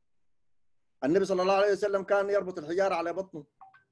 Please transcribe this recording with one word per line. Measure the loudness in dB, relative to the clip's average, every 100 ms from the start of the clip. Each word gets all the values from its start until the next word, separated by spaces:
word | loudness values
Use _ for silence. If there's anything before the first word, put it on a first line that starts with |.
| _ _ _ _ _ _ _ _ _ _
النبي | 0 2
صلى | 2 0
الله | 2
عليه | 4 2
وسلم | 2 0 -2
كان | 0 0 2
يربط | 0 -2 -6
الحجارة | -6 0 0
على | 0 -2
بطنه. | -6 -8 -12 -18 _ -20 -20 _